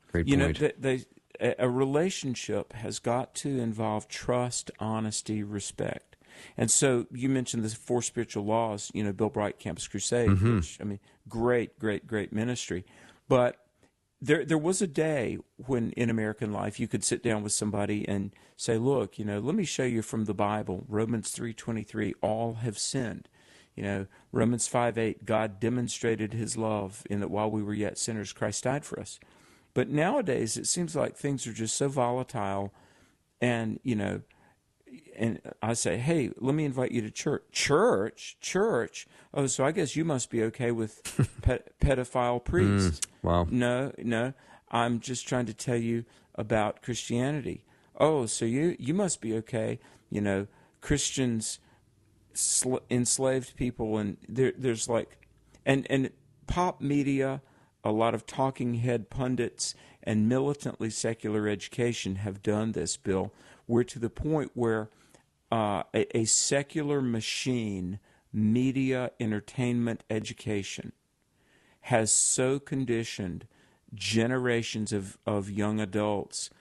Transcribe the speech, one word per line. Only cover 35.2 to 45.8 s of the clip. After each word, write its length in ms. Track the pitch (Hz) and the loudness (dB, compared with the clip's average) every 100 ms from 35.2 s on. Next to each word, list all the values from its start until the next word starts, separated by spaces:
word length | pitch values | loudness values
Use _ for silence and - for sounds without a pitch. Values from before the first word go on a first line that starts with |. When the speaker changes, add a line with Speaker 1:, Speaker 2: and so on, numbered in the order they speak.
| 113 85 - - | -2 -2 -8 -6
Speaker 2:
I 140 | 107 | -2
say, 240 | 117 113 95 | 0 0 0
"Hey, 320 | 131 165 120 - | 2 2 0 -2
let 160 | 127 | 0
me 100 | 151 | 2
invite 280 | 147 127 127 | 0 0 0
you 100 | 117 | 0
to 80 | 107 | -2
church." 320 | - 156 135 - | -2 -2 -2 -2
"Church? 840 | - - 151 240 104 107 - - - | -2 4 6 6 4 0 -6 -16 -10
Church? 640 | - 185 226 131 104 - - - - | -2 0 2 2 0 -6 -16 -20 -6
Oh, 120 | 139 135 | 0 0
so 160 | - | 2
I 100 | 135 | 2
guess 220 | 160 139 | 2 0
you 120 | 143 165 | 0 0
must 240 | 131 - | 0 0
be 120 | 117 | 0
okay 260 | 110 - 120 | 0 0 0
with 320 | 117 110 - | 0 -2 -6
Speaker 1:
<laughs> 400 | - - 131 - | -4 2 2 2
Speaker 2:
pe-, 160 | - 123 - - | 2 2 -4 0
pedophile 640 | 143 127 123 127 123 123 | 2 2 2 0 2 0
priests." 580 | - 175 101 101 92 73 | 2 4 6 6 4 2
Speaker 1:
Mm, 60 | - - | -6 -4
wow. 240 | 87 87 85 | 2 2 4
Speaker 2:
"No, 420 | 123 120 123 135 - | 2 2 2 -2 -4
no, 340 | 117 113 127 - - - - | -2 0 -2 -6 -18 -20 -4
I'm 300 | 120 120 117 | 0 0 0
just 280 | - 123 - | -4 -6 -2
trying 160 | 127 113 | -2 -2
to 80 | |
tell 220 | 110 - | -4 -2
you 300 | 120 | 0